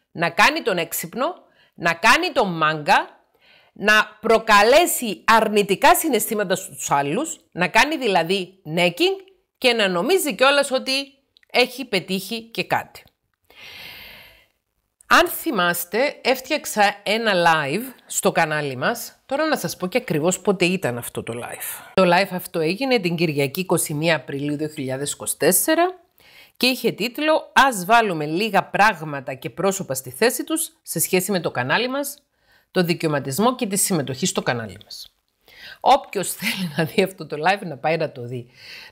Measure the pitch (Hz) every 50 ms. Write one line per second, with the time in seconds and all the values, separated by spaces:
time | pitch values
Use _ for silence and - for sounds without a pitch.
0 | _ _ - - 165 170 165 - 208 247 294 330 240 226 196 175 165 160 - -
1 | - 165 - 220 254 320 359 - - _ _ _ _ _ _ - - 175 165 -
2 | - 220 247 302 339 370 277 285 233 196 175 160 160 151 156 156 147 156 202 262
3 | 339 - - _ _ _ _ _ _ _ _ _ _ _ _ - - 208 214 214
4 | 208 - - _ - 226 226 220 226 226 214 202 202 226 262 302 349 330 - -
5 | - 226 185 - _ - 220 226 214 214 208 214 202 190 196 - - 285 349 -
6 | - 320 254 214 220 - 233 208 208 180 190 - - - 139 - - - 160 143
7 | 143 143 151 220 302 311 - - _ _ - 160 175 175 - 214 240 285 311 311
8 | 262 226 196 180 165 160 190 202 180 - - _ - 151 156 175 180 180 170 -
9 | 330 370 392 392 - _ _ _ _ _ _ - - 247 240 226 214 196 185 175
10 | 180 262 381 381 302 302 226 - 254 269 277 285 277 277 262 262 220 240 262 269
11 | 277 277 _ _ _ _ _ _ _ _ - 233 247 240 - - 262 - - 190
12 | 165 - 185 190 185 - 233 226 226 226 - - 175 - 151 117 - - - -
13 | - _ _ _ _ _ _ _ _ _ _ - - - - - - - - -
14 | - - - - - - - _ _ _ _ _ _ _ _ _ _ _ _ _
15 | _ - - 254 - - - - - 330 285 196 175 175 175 175 - - - 214
16 | 262 294 - - - 220 262 262 - - 311 294 302 - - 214 208 196 196 -
17 | - - 202 226 233 220 202 180 170 170 165 156 147 135 143 196 247 269 247 -
18 | _ - - - - 202 156 180 165 156 156 151 151 143 131 123 139 180 233 233
19 | - - - _ _ - 262 277 311 320 294 - - 170 - - - 185 - 254
20 | 247 - 170 156 139 175 180 - - - 202 185 190 170 185 190 - 135 120 120
21 | 113 - - 120 101 - 117 120 117 - - - - - - - - - - -
22 | 190 180 170 180 196 190 180 180 - - - 175 160 156 185 196 269 269 254 240
23 | 185 175 165 160 170 170 151 139 139 139 131 - 185 - 180 160 - - 156 147
24 | 156 170 165 151 - - 143 139 143 147 147 143 156 151 151 - 139 131 131 135
25 | 143 143 - - - 110 - - - - - - - - 320 320 339 359 370 -
26 | _ _ _ _ _ _ - - - _ _ - - 254 262 247 - 233 - -
27 | 196 240 240 - 294 311 311 311 - - - - 254 277 254 202 180 170 226 233
28 | 226 208 180 156 151 147 156 170 214 226 202 190 170 - - 180 196 220 208 160
29 | 156 156 147 139 131 - 135 127 - 151 127 - 170 196 190 - 180 - - -
30 | - 127 123 - 220 240 254 - 311 - 311 320 320 - _ _ _ - - 170
31 | 156 - - 185 180 - 208 180 151 151 - 135 123 131 156 185 220 254 262 277
32 | 285 277 - - _ _ _ _ _ _ _ _ _ _ - 190 180 165 175 143
33 | - 160 151 143 131 135 135 131 208 240 262 247 240 202 190 190 - - 202 165
34 | 135 127 131 - - 180 - - - - 131 120 113 107 92 - - - - -
35 | - - _ _ _ _ _ _ _ _ - - - - - - - - 247 277
36 | 277 - - 196 175 - - - 180 214 233 190 190 170 147 - 165 151 - -
37 | 190 180 185 - 160 143 - 147 151 175 196 202 202 175 147 127 - 156 165 165
38 | 160 143 - 135 120 120 127 127 117 - _ - - - - - - -